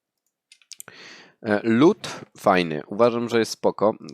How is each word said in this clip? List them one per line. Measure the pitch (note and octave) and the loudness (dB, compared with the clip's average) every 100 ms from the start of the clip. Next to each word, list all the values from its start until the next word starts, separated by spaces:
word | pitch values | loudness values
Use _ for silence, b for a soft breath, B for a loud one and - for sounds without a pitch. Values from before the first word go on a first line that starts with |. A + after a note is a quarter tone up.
| _ _ _ _ _ _ _ - - B B B B B | _ _ _ _ _ _ _ -20 -20 B B B B B
E, | A2 G#2 | -4 -2
loot | A2 A2+ D#3+ - - - - - | 0 4 4 2 -6 -16 -18 -2
fajny, | A2 F#2 E2+ D2 - | 2 2 0 -6 -8
uważam, | G2+ A#2 A#2 A#2 | 0 0 2 -2
że | A#2 | -2
jest | A2 | -2
spoko. | - G2+ - G2+ - E2 | -2 -4 0 -2 -2 -12